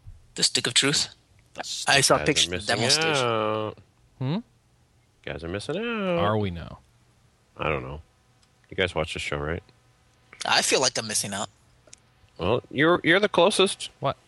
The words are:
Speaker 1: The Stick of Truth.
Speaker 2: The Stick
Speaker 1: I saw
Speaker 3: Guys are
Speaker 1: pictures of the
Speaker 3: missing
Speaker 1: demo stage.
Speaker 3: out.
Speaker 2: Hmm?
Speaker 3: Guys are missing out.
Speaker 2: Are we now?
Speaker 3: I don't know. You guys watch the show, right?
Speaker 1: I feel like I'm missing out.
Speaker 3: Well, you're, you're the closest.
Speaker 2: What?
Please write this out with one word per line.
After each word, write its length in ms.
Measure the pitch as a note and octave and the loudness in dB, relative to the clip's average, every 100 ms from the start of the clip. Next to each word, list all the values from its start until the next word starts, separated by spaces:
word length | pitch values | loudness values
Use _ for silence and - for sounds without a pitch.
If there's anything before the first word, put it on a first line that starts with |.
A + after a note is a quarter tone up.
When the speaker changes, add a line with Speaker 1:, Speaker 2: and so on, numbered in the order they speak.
| - - - - | -20 -20 -14 -2
Speaker 1:
The 80 | |
Stick 240 | - - A#2+ | 0 0 0
of 60 | |
Truth. 360 | - C#3 D3+ - - _ _ _ | 2 2 2 -2 -8 _ _ _
Speaker 2:
The 100 | - | -14
Stick 320 | - - - C#3 | -10 -4 2 4
Speaker 1:
I 60 | |
saw 140 | C3+ C3 | 6 4
Speaker 3:
Guys 40 | |
are 20 | D2+ | 4
Speaker 1:
pictures 200 | C#3+ - | 2 0
of 60 | |
the 60 | F2+ | -2
Speaker 3:
missing 180 | G2+ A2 | 0 0
Speaker 1:
demo 140 | A#2+ D3 D#3+ | 2 2 2
stage. 100 | C#3+ | 2
Speaker 3:
out. 540 | A#2+ A2 G#2+ G#2+ G#2+ - - _ _ - | 2 2 0 -2 -4 -8 -20 _ _ -8
Speaker 2:
Hmm? 180 | C3 F#3+ - _ _ _ _ _ _ _ C2+ | -4 -4 -6 _ _ _ _ _ _ _ -12
Speaker 3:
Guys 180 | D2 | -8
are 40 | E2 | -6
missing 300 | G2 - E3+ | -6 -6 -6
out. 420 | A#3+ A3+ F#3+ F3 | -4 -4 -2 0
Speaker 2:
Are 180 | G#2+ G#2+ | 2 0
we 140 | G2+ | 0
now? 280 | E2+ - - _ _ _ _ _ _ _ - | -4 -10 -16 _ _ _ _ _ _ _ -6
Speaker 3:
I 120 | D2 | -2
don't 140 | C#2+ | -2
know. 180 | B1+ D2+ - _ _ _ _ _ - | -6 -12 -16 _ _ _ _ _ -10
You 60 | - | -2
guys 180 | F2+ | -2
watch 200 | D#2+ D#2 | 0 -4
the 60 | E2 | -4
show, 180 | - D2 | -6 -4
right? 260 | D2 F2 - _ _ _ _ _ - - - | -4 -6 -10 _ _ _ _ _ -20 -8 0
Speaker 1:
I 160 | - | 2
feel 200 | - F#3+ | 2 2
like 160 | B2+ B2+ | 2 -2
I'm 100 | A2+ | -4
missing 260 | G#2 A2 | -4 -4
out. 160 | G2 A2+ _ _ _ _ - _ _ _ - | -6 -8 _ _ _ _ -20 _ _ _ -6
Speaker 3:
Well, 240 | F2 B2 - | -2 -2 -2
you're, 300 | A#2+ D#3 F3 | 0 2 4
you're 160 | D3+ F#3 | 4 4
the 100 | G#3 | 4
closest. 600 | - F3+ - F#3+ - - - | 4 4 4 0 0 -12 -6
Speaker 2:
What? 180 | C3+ - | -6 -6